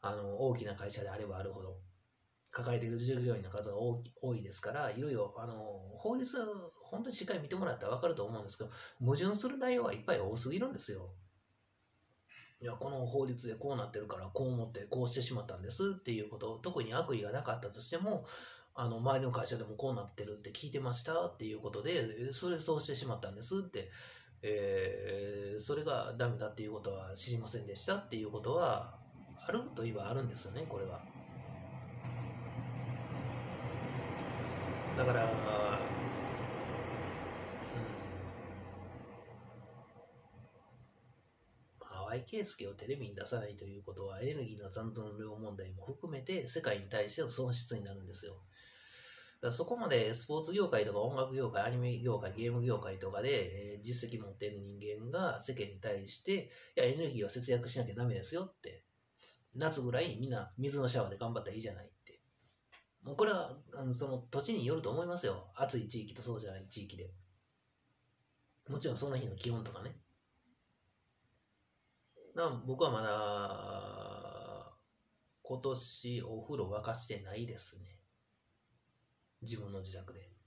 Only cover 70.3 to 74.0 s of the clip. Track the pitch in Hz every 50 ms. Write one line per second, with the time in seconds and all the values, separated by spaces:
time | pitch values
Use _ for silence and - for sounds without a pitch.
70.3 | _ _ _ _ _ _ _ _ _ _ _ _ _ _ _ _ _ _ _ _
71.3 | _ _ _ _ _ _ _ _ _ _ _ _ _ _ _ _ _ - - -
72.3 | - 165 170 156 131 123 127 127 131 131 165 143 120 110 110 110 104 107 107 104
73.3 | 104 101 101 98 98 104 101 98 98 98 101 101 104 104